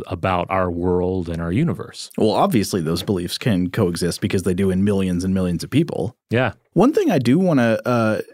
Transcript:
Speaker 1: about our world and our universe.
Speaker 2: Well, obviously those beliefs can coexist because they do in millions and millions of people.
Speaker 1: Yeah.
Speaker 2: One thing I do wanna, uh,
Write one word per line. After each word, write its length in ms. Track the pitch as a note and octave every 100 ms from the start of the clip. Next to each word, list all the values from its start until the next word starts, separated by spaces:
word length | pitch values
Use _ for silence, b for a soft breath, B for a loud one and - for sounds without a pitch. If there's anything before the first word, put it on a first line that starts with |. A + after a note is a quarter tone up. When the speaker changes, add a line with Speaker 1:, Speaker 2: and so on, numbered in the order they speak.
| -
Speaker 1:
about 420 | F2 F#2+ F2+ E2+
our 200 | F#2+ F#2
world 600 | E2+ F2+ F2+ F2+ F#2 E2+
and 100 | E2
our 120 | E2+
universe. 580 | G2 E3 E2+ - - - -
Speaker 2:
Well, 140 | G#2+
obviously 500 | G2+ G3 A#2+ F#2 G2+
those 200 | D#2 F2
beliefs 360 | - F#2+ F2 -
can 320 | B2+ F#2 F2+
coexist 500 | - F#2 E2+ F2 -
because 220 | G#2 G2
they 100 | F#2
do 160 | F2+ G2
in 160 | F#2
millions 400 | G2+ G2 F#2+ F2
and 80 | F#2+
millions 320 | F#2+ F2+ E2+
of 60 | -
people. 440 | C3+ E3 - G#2 - -
Speaker 1:
Yeah. 240 | A#2 B2 - _
Speaker 2:
One 200 | E3+ A#3+
thing 180 | E4 F4
I 80 | E3
do 200 | A#2 D3+
wanna, 400 | F#3 C#3+ A#2 A2 -
uh, 340 | B2 A2 G#2+ -